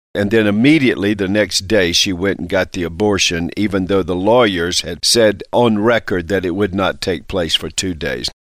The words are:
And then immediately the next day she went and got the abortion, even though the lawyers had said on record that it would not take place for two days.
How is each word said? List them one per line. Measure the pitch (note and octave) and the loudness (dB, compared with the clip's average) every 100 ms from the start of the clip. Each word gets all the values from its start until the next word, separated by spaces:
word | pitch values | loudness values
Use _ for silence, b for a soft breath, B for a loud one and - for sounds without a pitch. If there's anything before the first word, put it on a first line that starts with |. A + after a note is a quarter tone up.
| _ | _
And | F2 G2+ | -4 0
then | A2+ G#2 | 2 2
immediately | G#2 C3 D#3 B2+ E2+ G2+ | 4 4 4 4 2 0
the | G#2 F#2+ | 0 0
next | G#2 G2+ - | 0 0 -2
day | F#2+ G#2+ F2 | 0 2 2
she | E2+ G#2 | 2 0
went | F2 F#2+ - | -2 -2 -2
and | E2+ | -2
got | F#2+ F2+ | -2 -2
the | F#2+ | -4
abortion, | E2+ E2 G#2+ F#2+ - E2+ E2+ - | -6 0 0 2 0 -2 -4 -2
even | G#2 F#2+ F2+ | -2 -2 0
though | G2 | 0
the | E2 F2+ | 0 -2
lawyers | G2 A#2+ A2+ F2 F2 F2 | 2 4 4 2 -2 -4
had | D#2+ D#2 | -6 -4
said | - A#2 A2 G2 - | 0 4 4 2 -2
on | A2 A#2+ G#2 | 0 2 2
record | A2 A2+ - F#2 E2+ | 2 0 0 -4 -2
that | F#2+ F2+ | -2 -2
it | |
would | F#2 G2+ F#2+ | -2 -2 0
not | F#2 - | -2 -2
take | - F2 - | -4 -6 -4
place | F#2+ E2 - | -4 -2 -4
for | E2+ | -6
two | - F#2+ | -6 -6
days. | E2 D#2+ B1 - - | -4 -6 -6 -8 -10